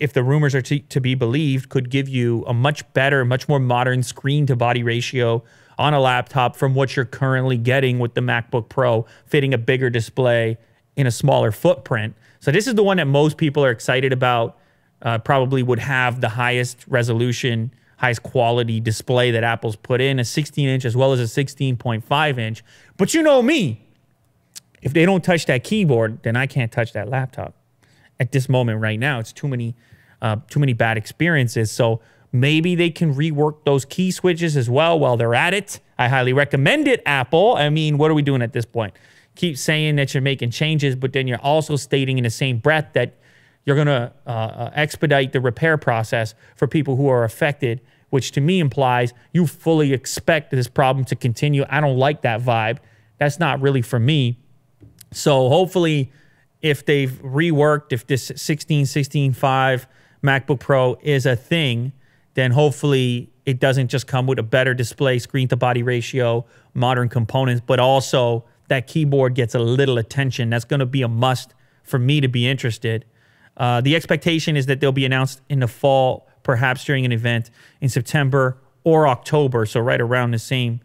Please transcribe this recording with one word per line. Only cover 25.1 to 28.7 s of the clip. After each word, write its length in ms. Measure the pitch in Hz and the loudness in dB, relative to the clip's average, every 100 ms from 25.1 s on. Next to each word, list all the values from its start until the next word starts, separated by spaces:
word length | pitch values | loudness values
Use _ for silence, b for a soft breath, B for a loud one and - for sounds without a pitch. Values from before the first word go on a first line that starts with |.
| 190 | 2
touch 240 | - 170 - | 2 0 0
that 180 | 127 | -2
keyboard, 580 | - 220 170 117 110 120 | -2 0 2 2 0 -2
then 140 | 117 120 | -4 -2
I 100 | 135 | -2
can't 240 | 139 113 | -2 -4
touch 220 | - 117 | -2 -4
that 160 | 110 101 | -6 -6
laptop. 460 | 135 131 - 87 - _ _ b b b - | -6 -6 -8 -12 -14 _ _ b b b -6
At 120 | 120 | -2
this 160 | 135 127 | -2 0
moment 320 | 127 120 | 0 0